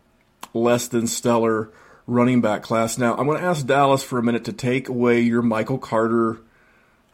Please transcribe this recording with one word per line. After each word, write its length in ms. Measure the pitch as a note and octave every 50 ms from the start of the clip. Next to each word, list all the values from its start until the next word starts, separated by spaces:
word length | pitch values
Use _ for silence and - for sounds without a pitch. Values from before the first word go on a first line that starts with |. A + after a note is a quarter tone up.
| _ _ _ _ _ _ _ _ - - -
less 340 | A#2 A#2 A#2+ A#2+ A#2+ A#2+ -
than 180 | B2 A#2 A2+
stellar 640 | A#2 - - - A#2+ A#2 A2+ A2+ A2+ A2 A2 A2 - - - - - - _ _
running 340 | - A#2+ A#2+ A#2+ B2+ B2+ A#2+
back 220 | A2 G#2+ G#2 G2
class. 340 | - - A2+ A2+ A2+ A2+ -
Now, 180 | C3 B2 A#2+ -
I'm 120 | - C3
gonna 140 | D3 D#3 -
ask 260 | F3 F3+ F3 D3 C3
Dallas 360 | A#2+ C3+ C#3+ C#3+ C#3 C3+ C3+
for 160 | - - C3 A#2+
a 40 |
minute 220 | A2+ A#2 A#2 A2 -
to 100 | A#2+ G2+
take 340 | - B2+ B2 B2+ C#3 C3+ -
away 320 | B2+ A#2+ A#2+ A#2+ A#2+ A#2+
your 220 | A#2+ A#2+ A#2 A#2+
Michael 360 | A#2+ A#2 A2 A2 A2 - C3+ C3+
Carter, 640 | - - A#2 A2 A2+ A2+ A#2 A#2 A#2 A2+ A2 - - _ _ _ _ _ _ _ _ _ _ _ _ _